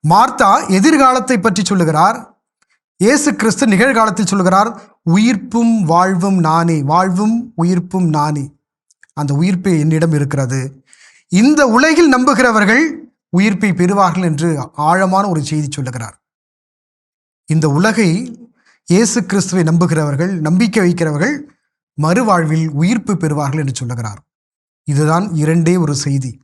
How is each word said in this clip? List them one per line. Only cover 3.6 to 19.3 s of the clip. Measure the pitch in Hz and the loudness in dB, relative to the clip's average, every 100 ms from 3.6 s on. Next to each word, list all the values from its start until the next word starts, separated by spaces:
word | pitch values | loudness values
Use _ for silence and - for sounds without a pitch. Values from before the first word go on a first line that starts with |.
| 254 | 0
நிகழ்காலத்தில் | 190 262 233 220 202 190 | 2 2 2 0 0 -2
சொல்லுகிறார், | 196 180 190 220 220 - _ 165 | 0 2 2 0 -6 -20 _ 0
"உயிர்ப்பும் | 180 233 214 - 233 233 226 160 | 2 2 0 -2 0 0 0 2
வாழ்வும் | 170 190 185 196 185 160 | 2 2 0 0 0 2
நானே, | 165 170 160 139 | 2 2 0 0
வாழ்வும் | 170 190 180 214 233 247 - | 0 0 0 0 -2 -6 -4
உயிர்ப்பும் | 175 180 180 185 170 151 | 0 0 -2 -2 0 0
நானே, | 151 147 139 _ _ _ _ _ _ - | -2 -4 -8 _ _ _ _ _ _ -8
அந்த | 147 | -4
உயிர்ப்பு | 143 180 180 190 165 | 0 0 -2 0 0
என்னிடம் | 151 160 165 151 | 0 0 0 0
இருக்கிறது, | 143 139 131 135 135 - _ _ - _ _ | -2 -4 -4 -6 -8 -14 _ _ -20 _ _
இந்த | 180 254 302 269 226 | 2 4 4 2 2
உலகில் | 311 311 330 | 2 4 4
நம்புகிறவர்கள் | 254 254 233 254 214 202 240 311 - - _ _ | 4 2 2 2 2 2 2 0 -4 -16 _ _
உயிர்ப்பை | 175 214 202 214 165 | 0 0 0 -2 0
பெறுவார்கள்" | 180 202 185 175 175 | 0 2 0 0 -2
என்று | 143 170 151 127 - 151 | -2 -2 -4 -8 -4 0
ஆழமான | 185 185 190 202 | 0 2 0 0
ஒரு | 160 | -4
செய்தி | 135 156 143 | -4 -6 -6
சொல்லுகிறார். | 143 127 117 110 _ _ _ _ _ _ _ _ _ _ _ _ _ - | -8 -8 -10 -12 _ _ _ _ _ _ _ _ _ _ _ _ _ -4
இந்த | 156 151 139 | 0 0 2
உலகை, | 214 220 190 175 254 - - _ _ _ - | 0 2 0 -2 -6 -16 -20 _ _ _ 0
இயேசு | 180 233 247 | 0 2 -2
கிறிஸ்துவை | 175 | -2